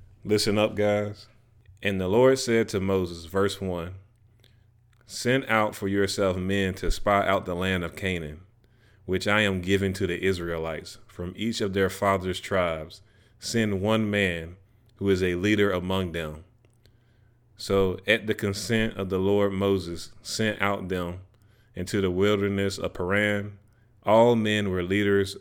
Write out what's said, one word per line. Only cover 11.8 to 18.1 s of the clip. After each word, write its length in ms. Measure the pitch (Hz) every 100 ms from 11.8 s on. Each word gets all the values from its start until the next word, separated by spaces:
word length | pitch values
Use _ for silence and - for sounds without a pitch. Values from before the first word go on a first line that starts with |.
| 95
fathers' 500 | - 101 98 92 90
tribes, 640 | - 95 87 80 80 - - _ _ _
send 420 | - 117 110 98
one 300 | 101 110 107
man 460 | 104 95 85 82 90 _ _ _ -
who 120 | 98
is 140 | 92
a 140 | 92 87
leader 340 | 101 104 101
among 420 | 90 90 95 90
them." 320 | 82 78 78 85 _ _ _ _ _ _ _ _ _ _ -
So 420 | - 98 95 92
at 200 | -